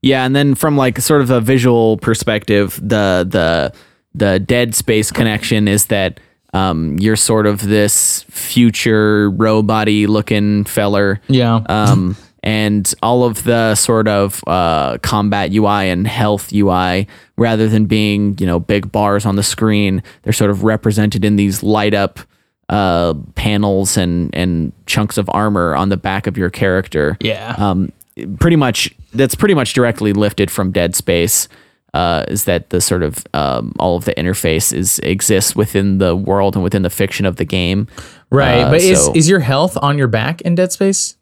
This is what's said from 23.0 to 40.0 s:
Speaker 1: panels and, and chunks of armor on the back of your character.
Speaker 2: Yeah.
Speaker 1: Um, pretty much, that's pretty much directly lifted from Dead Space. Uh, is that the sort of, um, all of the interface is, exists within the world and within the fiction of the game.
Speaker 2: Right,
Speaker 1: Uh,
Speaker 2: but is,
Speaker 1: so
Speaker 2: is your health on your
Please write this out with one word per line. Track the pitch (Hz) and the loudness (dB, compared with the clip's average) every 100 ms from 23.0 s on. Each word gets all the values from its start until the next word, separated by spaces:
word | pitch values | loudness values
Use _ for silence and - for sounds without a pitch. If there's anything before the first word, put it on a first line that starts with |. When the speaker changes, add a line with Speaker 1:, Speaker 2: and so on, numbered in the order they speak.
| 87 78 - - | 0 -2 -8 -4
Speaker 1:
panels | 110 107 104 98 95 - | -2 0 2 0 0 0
and, | 90 87 82 | 0 -2 -4
and | - 90 82 78 - | -2 -2 -2 -4 -8
chunks | - - 104 - | -6 -2 -2 -2
of | 101 | -2
armor | - 107 101 87 | 0 0 0 0
on | 71 95 | 0 0
the | 95 | -2
back | 101 95 110 | -2 -4 -4
of | 90 | -4
your | 90 | -4
character. | - 98 92 92 78 73 - | -2 0 0 -2 -2 -2 -2
Speaker 2:
Yeah. | 110 107 110 113 | -4 -6 -8 -2
Speaker 1:
Um, | 101 92 92 - - - 69 - | 0 0 -2 -8 -20 -16 -12 -2
pretty | 170 165 | 2 2
much, | 131 117 - _ - | 2 -2 -6 _ -12
that's | 117 131 | -2 -2
pretty | - 208 | 2 2
much | 175 120 | 2 0
directly | - 120 113 107 | 0 0 0 -2
lifted | 101 104 - 98 | 0 0 0 -2
from | - 95 | -2 -2
Dead | 92 87 | 0 -2
Space. | - - 87 85 - - - _ _ _ | -2 -2 0 0 -2 -6 -14 _ _ _
Uh, | - 87 82 50 | -4 -2 -2 -4
is | 90 | -4
that | - 87 - | -2 -2 -2
the | 90 | -4
sort | - 90 | -2 -2
of, | 78 - - | -2 -6 -8
um, | 80 71 62 58 - | -4 -2 -2 -6 -4
all | 92 87 | -2 -2
of | |
the | - | -2
interface | - 85 101 87 80 - | -4 -4 -2 0 0 -2
is, | 67 90 - | -2 -2 -4
exists | - 98 - 98 95 | -2 -2 0 0 0
within | - 107 101 98 95 | -2 -2 0 0 2
the | 92 87 | 0 0
world | 95 98 98 98 | 0 0 0 0
and | |
within | 87 98 | -2 0
the | 90 | -2
fiction | - 98 - | -2 -4 -2
of | 98 87 | -4 -2
the | |
game. | 80 92 90 95 110 - - - _ | -4 -2 0 -2 -4 -10 -20 -20 _
Speaker 2:
Right, | 135 135 123 | 0 2 2
Speaker 1:
Uh, | 135 | 4
Speaker 2:
but | 156 | 4
is, | 185 185 | 4 2
Speaker 1:
so | 147 | 2
Speaker 2:
is | 160 156 | 2 4
your | 190 | 2
health | 127 135 175 - | 2 0 0 0
on | 143 | -2
your | 147 | 0